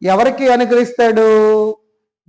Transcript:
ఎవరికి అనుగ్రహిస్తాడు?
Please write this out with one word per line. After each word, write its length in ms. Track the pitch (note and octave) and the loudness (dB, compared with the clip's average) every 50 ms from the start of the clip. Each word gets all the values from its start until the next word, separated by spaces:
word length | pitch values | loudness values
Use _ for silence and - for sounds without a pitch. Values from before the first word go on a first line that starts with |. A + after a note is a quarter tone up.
| - | -4
ఎవరికి 440 | F#3 F#3+ G3 A#3+ C4 C4 C4+ C4+ B3+ | -2 0 0 0 0 -2 -2 0 0
అనుగ్రహిస్తాడు? 1300 | B3 A#3+ B3 G#3+ A#3+ A#3+ B3 A#3+ - - A#3+ A3+ A3 G#3+ A3 A3 A3 G#3+ G#3+ G#3+ G#3+ G#3+ G#3+ G#3+ G#3+ - _ _ _ _ _ _ _ _ _ | 0 0 0 0 0 0 0 -2 -2 -2 0 0 2 2 2 2 2 2 2 2 0 0 -2 -4 -6 -10 _ _ _ _ _ _ _ _ _